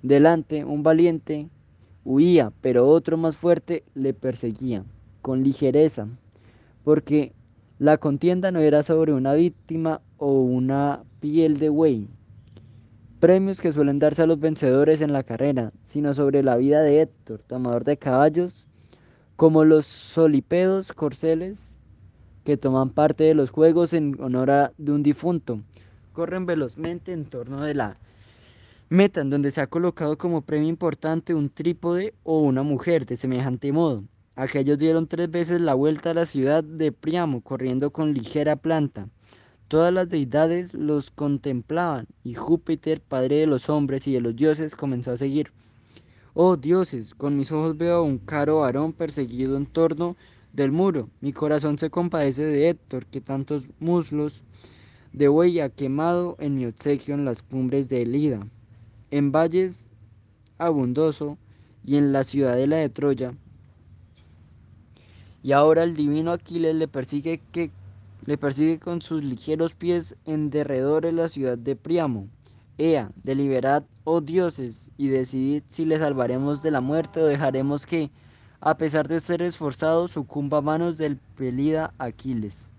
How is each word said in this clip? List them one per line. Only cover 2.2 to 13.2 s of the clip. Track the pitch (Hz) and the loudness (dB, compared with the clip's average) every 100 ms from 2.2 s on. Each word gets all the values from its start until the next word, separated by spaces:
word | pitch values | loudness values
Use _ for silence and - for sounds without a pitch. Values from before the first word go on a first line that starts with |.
| 170 170 113 - | 6 6 4 -2
pero | 127 123 131 | 0 4 6
otro | 160 160 165 | 4 4 -2
más | 165 151 | -2 -2
fuerte | 175 170 - 170 _ | 2 2 0 -8 _
le | 143 135 | -6 -4
perseguía, | 127 131 120 120 104 131 107 95 - - - | -4 -6 -6 -8 -6 -6 -6 -8 -20 -20 -14
con | - 131 | -6 0
ligereza, | 135 131 139 139 156 - 107 120 _ _ - _ _ _ | 0 0 0 4 2 0 -12 -12 _ _ -20 _ _ _
porque | - 151 - 151 139 - _ _ _ _ | 2 2 4 0 0 -8 _ _ _ _
la | 143 151 | 2 4
contienda | 156 139 170 185 190 | 2 0 0 0 -2
no | 175 | 2
era | 151 147 | 4 4
sobre | 147 160 156 | 2 0 2
una | 139 135 | 0 2
víctima | 147 175 - _ 165 160 156 _ _ | 4 2 0 _ -4 -4 -4 _ _
o | 143 135 | 0 2
una | 127 127 127 139 143 139 143 - | 2 2 0 0 0 -2 -10 -10
piel | 151 156 160 143 | -2 2 4 2
de | 151 | 0
buey, | 147 160 117 104 - _ - - - - - - - - | 2 2 2 -6 -16 _ -20 -20 -20 -20 -20 -20 -20 -20
premios | - | 2